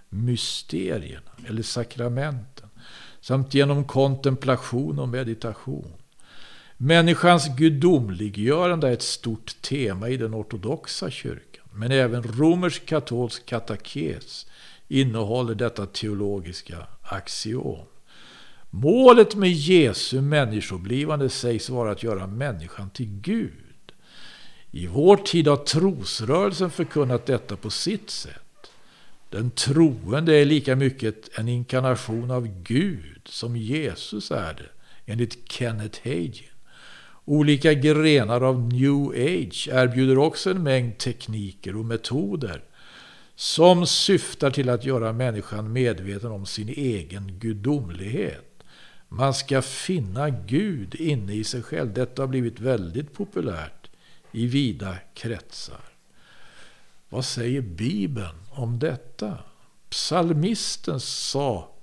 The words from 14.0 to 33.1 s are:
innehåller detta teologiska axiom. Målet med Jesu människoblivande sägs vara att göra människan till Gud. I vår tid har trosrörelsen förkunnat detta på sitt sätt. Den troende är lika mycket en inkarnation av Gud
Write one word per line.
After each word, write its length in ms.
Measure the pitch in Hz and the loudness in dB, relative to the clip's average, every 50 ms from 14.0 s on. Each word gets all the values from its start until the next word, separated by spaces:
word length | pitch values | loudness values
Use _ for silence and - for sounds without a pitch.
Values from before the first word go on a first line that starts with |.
| 160 143 - - - - - - - - - - - - - - - - | -4 -4 -4 -6 -10 -14 -16 -16 -16 -16 -18 -18 -20 -20 -20 -20 -8 -2
innehåller 680 | 143 135 135 127 110 113 107 101 113 127 123 113 113 | 0 2 2 2 0 -2 -2 0 0 0 -2 -2 -2
detta 300 | 104 120 110 - 107 101 | -2 -2 -2 -2 -4 -8
teologiska 1040 | 98 - - - 107 104 98 104 101 101 98 87 85 90 - - - 82 85 80 - - - | -8 -6 -6 -6 -4 -4 -2 -2 -2 -2 -4 -6 -8 -12 -12 -14 -14 -14 -12 -12 -12 -12 -10
axiom. 840 | - - 95 98 - - - - - 107 117 131 - - - 80 - - - - - - - - - - - - - - - - - - | -10 -8 -8 -8 -8 -8 -8 -8 -6 -6 -4 -4 -4 -6 -8 -8 -12 -18 -20 -20 -20 -20 -20 -20 -20 -20 -20 -20 -20 -20 -18 -16 -14 -10
Målet 640 | - 92 127 156 214 254 262 247 240 240 214 214 - | -6 0 2 4 6 10 10 12 12 12 10 8 6
med 160 | 202 190 185 | 2 2 2
Jesu 720 | 175 151 143 170 185 170 147 113 - - - - 127 131 | 2 2 4 6 6 8 6 6 4 0 -4 -2 -2 0
människoblivande 1080 | 139 143 151 147 135 107 107 104 90 - 95 87 87 101 120 135 147 156 151 143 139 123 | 0 2 2 2 2 2 0 -2 -4 -4 -6 -6 -4 -2 -2 -2 0 -2 -2 0 -2 -2
sägs 400 | - - - 123 117 107 - - | -2 -2 -2 -2 -2 -2 -2 -4
vara 220 | 127 123 117 107 | -4 -2 -2 -2
att 120 | 101 - - | -2 -2 -4
göra 240 | 113 104 95 95 95 | -4 -4 -4 -4 -6
människan 640 | 104 117 143 143 107 80 80 85 - - 98 95 | -6 -6 -4 -4 -6 -6 -10 -12 -12 -12 -12 -12
till 180 | - - 123 104 | -10 -8 -8 -8
Gud. 460 | 98 98 95 175 220 226 208 - - - - - - - - - - - - - - - - - - - - - - - - - - | -8 -6 -4 -2 -2 -2 -2 -4 -8 -12 -20 -20 -20 -20 -20 -20 -20 -20 -20 -20 -20 -18 -18 -18 -16 -16 -16 -16 -16 -16 -14 -12 -10
I 120 | 76 87 85 | -8 -6 -4
vår 300 | 90 131 156 190 202 196 | 0 4 8 8 8 8
tid 300 | - - - 170 151 147 | 6 2 2 4 6 6
har 100 | 143 139 | 4 4
trosrörelsen 1160 | 143 - - 160 185 196 175 131 95 - - - 110 110 147 180 202 202 180 156 185 175 | 2 0 2 2 2 2 2 0 -4 -6 -6 -4 -2 0 2 2 2 2 0 0 -2 -2
förkunnat 540 | - - 165 131 - 151 139 123 123 117 - | -2 -2 -4 -2 0 0 2 2 0 0 0
detta 300 | - 131 110 - - 101 | 0 -2 -2 -2 -6 -10
på 140 | - - 110 | -8 -8 -8
sitt 400 | - - - 170 220 196 - - | -6 -4 -2 -2 -4 -4 -6 -8
sätt. 640 | - - - 69 69 - - - - - - - - - - - - - - - - - - - | -10 -10 -10 -10 -12 -16 -16 -18 -20 -20 -20 -20 -20 -20 -20 -20 -20 -20 -20 -20 -18 -18 -16 -10
Den 220 | - 104 117 120 | -6 -4 -4 -4
troende 840 | - - - 131 139 160 165 156 123 101 87 90 117 147 170 165 151 | -2 -2 0 2 4 6 6 6 4 0 -4 -2 -2 0 4 6 8
är 100 | 147 147 | 8 8
lika 300 | 143 156 147 131 135 127 | 6 4 2 2 2 2
mycket 640 | 131 143 127 131 - 117 110 107 - - - - - | 2 2 2 0 0 -2 -4 -4 -6 -10 -12 -8 -6
en 100 | 110 120 | -4 -2
inkarnation 840 | 120 123 120 - 127 127 131 131 123 - - 107 110 117 120 123 | -2 -2 -2 -2 -2 0 2 2 0 0 -2 -4 -4 -4 -2 -2
av 320 | 127 127 120 110 95 90 87 | -2 -2 -2 -4 -6 -8 -4
Gud 580 | - 113 143 190 202 160 90 73 - | 0 2 2 2 0 -2 -6 -10 -14